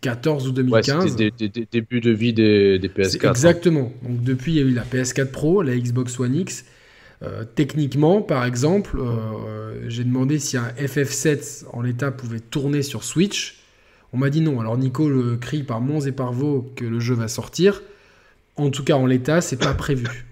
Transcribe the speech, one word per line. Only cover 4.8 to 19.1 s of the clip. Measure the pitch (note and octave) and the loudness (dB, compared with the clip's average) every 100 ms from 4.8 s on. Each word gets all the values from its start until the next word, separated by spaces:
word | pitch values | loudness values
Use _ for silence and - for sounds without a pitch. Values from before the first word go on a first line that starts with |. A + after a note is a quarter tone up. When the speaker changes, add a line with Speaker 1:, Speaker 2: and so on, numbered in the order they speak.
Speaker 1:
P | A#2 B2+ | 0 -2
S | B2+ | -2
quatre | - C3+ | -2 -2
Pro, | - D3 F#3+ | 0 2 2
la | E3 B2 | 2 0
Xbox | A#2+ A#2+ A#2+ - | 0 -2 -2 -2
One | B2 | 0
X. | C#3 F#3 - - - - - - - | 0 -2 -8 -14 -20 -20 -20 -20 -16
Euh, | - G2+ A2 | -12 -10 -10
techniquement, | - C#3+ D#3 C#3+ B2 D3+ G3 | -2 -2 0 -2 2 4 4
par | G3+ D3 | 2 0
exemple, | B2 B2 D3 G3 G3 - | 0 0 2 2 0 -4
euh, | B2+ A#2 A2 G#2+ A2 G#2+ A2 A#2 A#2+ | -2 -2 -4 -8 -8 -10 -10 -10 -8
j'ai | A#2 | -4
demandé | B2 B2+ C3 D3+ | 0 0 2 0
si | C#3+ C3 | -2 -4
un | A#2 A#2+ | -6 -6
F | C#3 D3 | -4 -2
F | C3+ | -2
sept | - D#3+ C#3+ - - - | 0 0 0 -4 -16 -12
en | A#2+ | -6
l'état | A#2+ A#2+ C#3 | -4 -2 -4
pouvait | C3 A#2+ A2+ | -6 -8 -10
tourner | - D#3 C#3 D3 | -6 -4 -2 -2
sur | C3+ A2+ | -2 -6
Switch. | - - G3 - - - _ _ _ _ _ | -6 0 0 0 -8 -12 _ _ _ _ _
On | A#2+ | -2
m'a | C3+ | 0
dit | D3 | 2
non. | D#3+ C3 | 0 0
Alors, | A2 A#2+ | -2 0
Nico | C3 B2 D#3 | -2 0 2
le | C3+ A#2+ A#2+ | 2 0 -2
crie | - D3+ | -4 -6
par | C3+ A2+ | -4 -4
monts | B2+ D3+ | -2 0
et | C#3 | -2
par | C3+ B2 | -4 -4
veaux | B2 D3 C#3+ B2 - | -2 0 0 -4 -8
que | |
le | A#2 A#2 | -4 -2
jeu | A#2 | 0
va | A#2+ A2+ | 0 -2
sortir. | - A2+ - F#3 G3 - - _ _ _ _ _ - | -6 -8 2 2 2 -8 -20 _ _ _ _ _ -2
En | D3 | -2
tout | C3+ | 0
cas, | C#3 | 2
en | D3 | 4
l'état, | C3 | 4